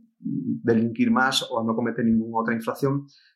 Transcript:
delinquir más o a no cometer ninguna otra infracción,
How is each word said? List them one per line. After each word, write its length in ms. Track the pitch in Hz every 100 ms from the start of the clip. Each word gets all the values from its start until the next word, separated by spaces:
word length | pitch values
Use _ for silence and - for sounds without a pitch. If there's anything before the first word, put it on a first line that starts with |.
| _ _
delinquir 960 | - - 117 113 120 113 117 113 117
más 340 | 120 131 - 127
o 80 | 120
a 60 | 113
no 100 | 113
cometer 300 | 117 117 113
ninguna 340 | 113 113 113
otra 160 | 117 113
infracción, 500 | 123 - 139 139 - _ _